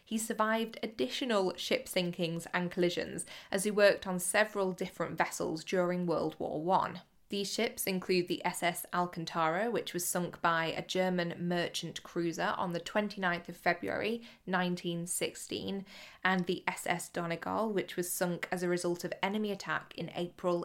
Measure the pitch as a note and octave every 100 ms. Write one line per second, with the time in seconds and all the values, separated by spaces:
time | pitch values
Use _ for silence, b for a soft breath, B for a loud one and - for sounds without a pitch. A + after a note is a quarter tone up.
0 | B A3 - A3+ G#3+ A3+ A3+ - A3+ -
1 | B3+ - C4 G#3 F#3 - - - - F#3+
2 | F3 F3 E3 E3+ - F3+ F3 F3+ F3 F3
3 | - - - B B F#3+ G3+ G3+ G3+ -
4 | G3 F3+ - G#3 G#3+ G3+ F#3+ F3 F3 -
5 | D#3+ E3 E3+ - F3 D#3+ - F#3 F3 F3+
6 | F3 D#3+ D#3+ - E3 D3+ E3 F#3 - F3+
7 | - _ - G3+ G3 - A#3 - - F#3
8 | F#3 F#3 F3 F3 F3+ F3 F3 F3 - F3+
9 | F3 F3 E3 F3 D#3+ E3+ A#3 G3+ - F3
10 | E3+ F3+ E3+ - F3 E3 D#3+ - E3 F#3
11 | F#3 F3+ E3+ - F3 F3 E3+ - E3 -
12 | - F3 E3+ D#3+ F#3 - F#3 E3+ - G#3+
13 | G#3 G3 F#3 F3 F3 F3 F3+ F3 G3 -
14 | G#3 A#3 B B - F3+ F3+ F3 F3+ E3+
15 | E3+ - - - - - F#3+ G3 F#3+ B
16 | B B F#3 F#3+ F3 D3+ - - - E3+
17 | - - E3+ E3 F#3 F#3+ A3 G3 - -
18 | F3 - F3+ F3 - F3+ F3 F3 F3 F3
19 | F3 - G3 G#3 G#3+ G3 - D#3 - -
20 | E3 - F3 - F3+ F3